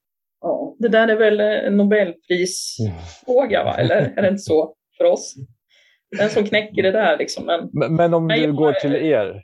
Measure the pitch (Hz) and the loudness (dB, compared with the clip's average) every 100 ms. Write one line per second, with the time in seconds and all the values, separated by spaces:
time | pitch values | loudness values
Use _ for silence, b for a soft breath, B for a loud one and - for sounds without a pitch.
0 | _ _ _ _ 175 - - - 226 220 | _ _ _ _ -6 -6 -8 -4 0 2
1 | 226 220 220 208 214 214 - 202 202 214 | 4 4 2 2 0 0 0 2 4 2
2 | 185 170 - 180 180 - - - 110 82 | 0 -4 -4 -2 -2 -6 -10 -6 -6 -6
3 | 87 - - 247 262 185 - - - 190 | -14 -14 0 0 2 0 0 -2 0 2
4 | 139 - 196 196 - 156 156 - _ - | 0 0 0 -2 0 0 0 -6 _ 0
5 | 175 180 - 135 131 _ _ b b b | 2 2 -4 -16 -20 _ _ b b b
6 | _ 202 214 240 202 214 208 180 190 208 | _ -2 0 0 0 -2 -2 -2 0 2
7 | 190 151 143 - - 170 - - 127 160 | 2 0 -2 -6 -4 -4 -4 -4 0 2
8 | 170 165 165 - 151 143 151 - 143 147 | 2 2 2 0 0 2 2 2 0 0
9 | 160 131 98 98 | 2 2 0 -6